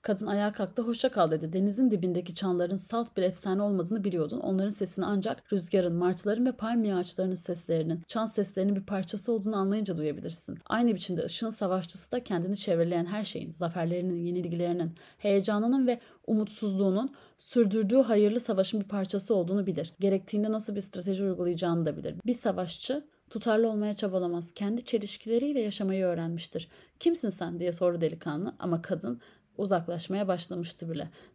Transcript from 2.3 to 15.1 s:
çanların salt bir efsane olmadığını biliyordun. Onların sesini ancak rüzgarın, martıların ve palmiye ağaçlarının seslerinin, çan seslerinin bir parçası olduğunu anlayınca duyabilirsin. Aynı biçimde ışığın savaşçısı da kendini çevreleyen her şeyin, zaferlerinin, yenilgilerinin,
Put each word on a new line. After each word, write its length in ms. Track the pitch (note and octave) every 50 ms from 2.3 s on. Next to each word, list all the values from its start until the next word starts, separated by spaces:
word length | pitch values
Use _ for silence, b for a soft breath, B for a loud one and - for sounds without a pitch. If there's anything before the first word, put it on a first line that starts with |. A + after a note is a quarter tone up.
| E3+
çanların 420 | - G3 F#3 F3+ F3 F3 F3 F#3+
salt 400 | F#3+ - - A#3 A#3 A#3 A#3 _
bir 60 | G3+
efsane 400 | F#3 F#3 F3+ - - G3+ F#3 G3
olmadığını 420 | G#3 G#3 G3+ F#3 E3+ F3 A3+ A3+ F#3+
biliyordun. 360 | G3+ F3+ E3+ D#3 D3+ A3 B3
Onların 300 | - - F#3+ F#3+ G3 G#3
sesini 340 | G#3 - G3 F#3+ - G3 F3+
ancak 480 | F#3 G#3 G3 F#3+ A3 - - _ -
rüzgarın, 420 | G3+ G3 E3+ - - F#3+ F3+ F3+ E3+
martıların 520 | E3+ F3 F3+ F#3 F3 - G#3 G#3+ A#3 B3
ve 60 | C4
palmiye 420 | A#3+ - A3 A3 A#3+ A#3+ A3 G#3 F#3+
ağaçlarının 400 | F3+ F3+ F3+ - - F#3 F#3 F#3
seslerinin, 680 | E3+ - - F3 E3+ - - E3+ D#3+ D#3 D#3+ D#3+ E3 - _
çan 180 | - A3+ A3
seslerinin 500 | A3 - - G3 G3 - G3 F#3 G3+ G3+
bir 100 | F#3+ G3
parçası 460 | - G3+ F#3+ F#3+ - - G3+ - -
olduğunu 240 | A#3 A3 F#3+ G#3+ G#3+
anlayınca 400 | G3 F#3+ G3 G3+ A3 G#3+ F#3 E3+
duyabilirsin. 640 | E3 D#3 D3+ D3 - - E3 E3 E3 - - E3 E3 -
Aynı 280 | - - A3+ A#3+ A#3 G#3
biçimde 300 | F3+ - - F3+ E3 -
ışığın 260 | F3+ - - A#3 A3
savaşçısı 600 | A3 - G#3+ F3+ F#3 F#3+ E3+ - - - - -
da 120 | - B3 A#3+
kendini 320 | - G3+ E3+ E3+ F#3 G3+
çevreleyen 480 | G3 - G#3 E3+ E3 E3+ E3+ F3 E3+ E3+
her 200 | F3 G3+ G#3+ G#3
şeyin, 260 | - - - - -
zaferlerinin, 680 | E3 - F3 E3+ E3+ F3+ E3 E3+ F3 F3+ F3+ F#3 F3 E3+ F3
yenilgilerinin, 680 | F3 F3 F3+ F3 E3+ E3+ E3+ F3 F3 F3 F3 E3+ E3+ B B B B